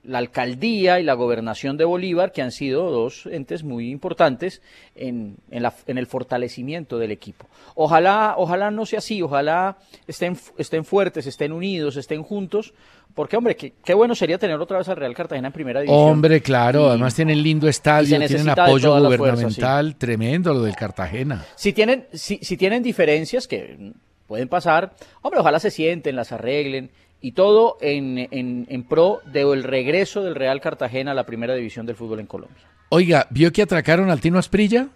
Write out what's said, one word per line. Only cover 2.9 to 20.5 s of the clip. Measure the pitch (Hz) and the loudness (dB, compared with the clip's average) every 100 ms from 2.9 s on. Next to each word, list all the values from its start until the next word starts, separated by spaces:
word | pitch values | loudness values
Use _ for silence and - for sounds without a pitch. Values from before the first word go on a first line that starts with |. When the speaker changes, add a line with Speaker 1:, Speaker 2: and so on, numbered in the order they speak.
Speaker 1:
dos | 123 117 - 180 | -2 -2 -6 -12
entes | 170 131 165 | -12 -8 -10
muy | 151 120 117 | -8 -8 -8
importantes | 139 185 170 160 123 180 - _ - _ - | -10 -10 2 2 2 -8 -10 _ -20 _ -14
en, | 127 120 107 101 _ | -10 -10 -10 -16 _
en | 120 | -4
la, | 120 - - | -4 -4 -8
en | 127 | -6
el | 123 | -6
fortalecimiento | 131 127 123 123 - 127 170 151 117 | -8 -4 -4 -6 -8 -10 -10 -8 -6
del | 113 | -6
equipo. | 104 - - - _ - | -6 -12 -20 -20 _ -14
Ojalá, | - 156 165 180 208 214 - | -2 4 6 6 2 0 0
ojalá | 170 180 202 | -2 0 -2
no | 214 214 | -4 -6
sea | 214 | -6
así, | - 214 | -6 -6
ojalá | 160 139 147 165 190 190 _ - - | -2 0 0 0 -2 -6 _ -20 -16
estén, | 156 175 180 - - | -6 -6 -6 -12 -12
estén | 151 160 | -6 -6
fuertes, | 156 190 185 160 131 | 0 0 0 -4 -10
estén | - 147 | -6 -6
unidos, | 165 190 185 147 135 | -4 -6 -4 -4 -6
estén | 131 156 | -8 -10
juntos, | 156 208 185 208 220 _ _ _ _ - | -8 -8 -4 -6 -6 _ _ _ _ -10
porque, | 143 214 | -4 0
hombre, | 240 165 | 0 -2
qué, | 135 _ - | -8 _ 0
qué | |
bueno | 190 240 233 | 4 4 2
sería | 160 180 | -2 -2
tener | 196 151 | -2 -4
otra | 175 190 | -4 -4
vez | 185 | -4
al | 180 | -6
Real | 135 | -6
Cartagena | 120 165 143 131 | -8 -8 -6 -8
en | |
primera | 160 135 123 | -8 -6 -4
división. | 143 147 151 | 4 6 6
Speaker 2:
Hombre, | 151 156 160 | 6 6 4
claro, | - 127 120 143 147 | 4 2 4 6 6
Speaker 1:
Y | |
Speaker 2:
además | 117 127 | 4 2
tienen | 120 160 151 | 0 2 2
lindo | 151 156 151 | 2 2 2
estadio, | 135 151 151 147 | 2 4 4 4
Speaker 1:
y | |
se | 147 | 2
Speaker 2:
tienen | 135 | 2
Speaker 1:
necesita | 139 151 139 | 0 2 4
de | |
Speaker 2:
apoyo | 175 135 147 | 6 6 6
Speaker 1:
toda | 143 | 6
la | 143 | 6
fuerza, | 123 | 6
Speaker 2:
gubernamental, | 139 117 117 110 123 139 151 | 2 2 -2 -2 0 0 -2
Speaker 1:
sí. | 143 | -4
Speaker 2:
tremendo | 120 110 113 160 175 | -4 -2 0 0 0